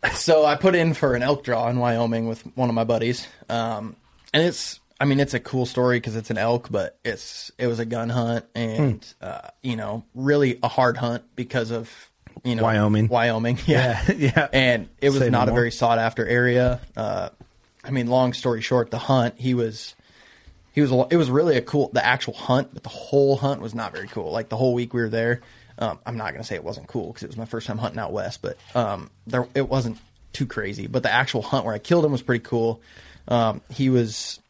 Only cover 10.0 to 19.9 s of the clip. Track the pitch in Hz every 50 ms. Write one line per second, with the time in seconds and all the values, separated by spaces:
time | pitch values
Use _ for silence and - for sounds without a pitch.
10 | 113 _ _ 123 131 139 147 147 143 131 120 - - 117 - - 131 123 117 117
11 | 127 120 117 120 - _ _ - 123 123 - 131 117 110 117 113 117 113 - -
12 | - _ _ _ _ - - - _ 123 120 113 110 113 110 104 104 107 107 107
13 | 110 110 123 120 113 120 113 113 113 117 123 - - - 151 127 127 127 117 107
14 | - - 190 - 151 127 117 160 151 - - 135 131 127 123 117 92 - - _
15 | - 139 139 139 131 120 113 120 123 107 113 123 120 120 113 - 127 117 117 113
16 | 113 113 110 - 117 92 120 120 123 123 120 123 127 123 123 120 - - - -
17 | 110 104 101 95 92 - - _ - _ _ _ _ _ _ _ _ - 131 135
18 | 120 117 123 131 127 127 123 - - 127 120 113 113 - 131 127 120 - - 110
19 | - - 139 131 120 120 - - 123 127 127 123 117 113 110 110 - -